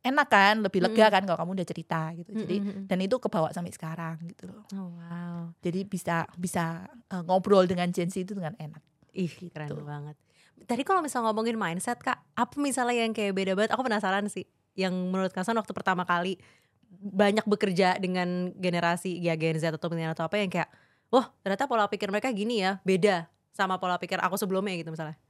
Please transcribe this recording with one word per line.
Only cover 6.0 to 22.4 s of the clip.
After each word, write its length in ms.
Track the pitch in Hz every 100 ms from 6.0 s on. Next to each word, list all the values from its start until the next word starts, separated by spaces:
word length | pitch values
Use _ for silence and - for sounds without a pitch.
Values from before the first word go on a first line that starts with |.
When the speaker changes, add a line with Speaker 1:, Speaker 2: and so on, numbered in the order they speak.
| - 165 - -
Speaker 1:
bisa, 480 | 175 180 165 165 185 233 _
eh, 140 | 185
ngobrol 400 | 170 185 190 202
dengan 240 | 185 180 175
Gen 180 | 175 175
Z 140 | 190
itu 160 | 185 202
dengan 160 | 160
enak. 300 | - 156 156 _ _ _
Speaker 2:
Ih, 220 | - 175 - 175
keren 240 | 151 147
Speaker 1:
Gitu. 80 | 151
Speaker 2:
banget. 340 | 147 147 147 151 _ _ _ _
Tadi 160 | - 240
kalau 220 | 285 381
misal 180 | 302 247
ngomongin 340 | 226 214 226
mindset, 440 | 226 180 170 247 240
Kak, 160 | - - _
apa 220 | - 247 285
misalnya 460 | 285 254 240 240
yang 80 | 226
kayak 240 | 220 202
beda 180 | 190 190
banget? 180 | 190 220
Aku 120 | 220
penasaran 420 | 262 208 185 196 208
sih, 200 | 185 - _ _
yang 220 | - 190 185 180
menurut 180 | 190 190
Kak 140 | -
Susan 160 | 185 226
waktu 120 | 202
pertama 300 | 196 - 180
kali 360 | 180 175 180 180 - _ _ _ _
banyak 480 | 180 202 190 202 214
bekerja 540 | 214 208 196 180 185 180
dengan 560 | 185 185 180 180 180
generasi, 640 | - 180 175 170 170 190 175
ya, 160 | 170
Gen 240 | 160 160 160
Z 100 | 165
atau 220 | 156 175
milenial 240 | 165 160
atau 100 | 160
apa 140 | 165 208
yang 100 | 196
kayak, 220 | 180 - _ _ _ _
"Wah, 160 | 262 226 _
ternyata 240 | 196 196 277
pola 180 | 233
pikir 240 | 202 208 208
mereka 220 | 208 262
gini 340 | 202